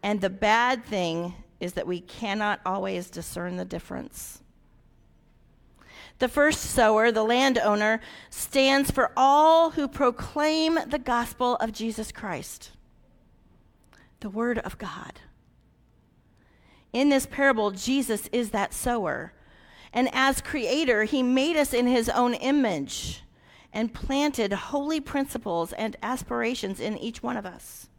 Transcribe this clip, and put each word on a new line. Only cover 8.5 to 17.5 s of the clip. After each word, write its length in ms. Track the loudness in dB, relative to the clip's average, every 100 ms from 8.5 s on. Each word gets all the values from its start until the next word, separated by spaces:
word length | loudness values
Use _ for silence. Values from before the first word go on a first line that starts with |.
| 2 4 4 2
for 220 | 0 0 4
all 540 | 6 8 8 8 4
who 180 | 0 -4
proclaim 920 | 2 0 0 -8 0 0 2 2 0 0
the 120 | -4
gospel 580 | 0 -2 -2 -2 -2 0
of 160 | -4
Jesus 400 | -4 -6 -4 -8
Christ, 600 | -10 -8 -8 -10 -16 -18 -20 _ _ _ _ _ _ _ _ _ _ _ -20 _ _
the 80 | -8
word 300 | -2 -2 -2
of 180 | -4 -10
God. 440 | -10 -10 -16 -18 -20 _ _ _ _ _ _ _ _ _ _ _ _ _ _ _ _
In 160 | 2 4
this 160 | 4
parable, 460 | 0 2 2